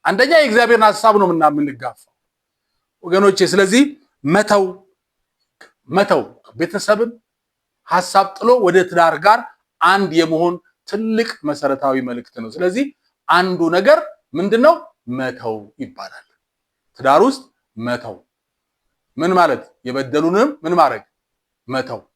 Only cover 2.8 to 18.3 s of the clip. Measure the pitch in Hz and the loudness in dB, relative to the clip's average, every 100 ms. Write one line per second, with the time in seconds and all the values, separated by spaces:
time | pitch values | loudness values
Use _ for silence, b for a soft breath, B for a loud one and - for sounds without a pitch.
2.8 | _ _ 170 185 202 190 180 190 190 233 | _ _ -2 2 2 2 0 2 2 2
3.8 | 294 - _ _ 139 196 208 208 185 185 | 2 -2 _ _ 0 0 2 0 0 -8
4.8 | _ _ _ _ _ _ _ _ - _ | _ _ _ _ _ _ _ _ -20 _
5.8 | _ 170 202 165 101 _ - 113 170 202 | _ 0 2 0 -2 _ -20 -8 -6 -4
6.8 | - 208 240 240 _ _ _ _ _ _ | -2 0 -2 -6 _ _ _ _ _ _
7.8 | - 180 180 196 190 - 233 247 185 185 | -4 -4 2 0 0 -2 2 2 4 2
8.8 | 180 170 165 160 190 233 - _ _ _ | 2 0 0 2 2 2 -2 _ _ _
9.8 | 165 196 185 160 160 160 175 175 _ _ | 2 2 0 0 0 0 -2 -4 _ _
10.8 | - 208 220 220 226 - 147 147 143 135 | -10 -6 -2 -2 -4 -6 -8 -4 -4 -2
11.8 | 139 131 127 120 - - 113 147 180 202 | -2 -2 -6 -12 -14 -16 -14 -4 -4 -2
12.8 | 285 _ _ _ - 170 185 180 165 175 | -6 _ _ _ -2 0 0 -2 0 0
13.8 | 214 320 - - _ 151 196 226 294 339 | 2 2 0 -18 _ -6 -2 2 2 2
14.8 | - _ - 127 127 127 120 110 104 _ | -6 _ -12 -8 -8 -8 -10 -10 -14 _
15.8 | 131 - - - _ _ _ _ _ _ | -16 -14 -18 -20 _ _ _ _ _ _
16.8 | _ - 131 147 247 269 - _ _ 110 | _ -4 2 4 4 0 -16 _ _ -12
17.8 | 120 120 117 92 _ | -8 -8 -10 -18 _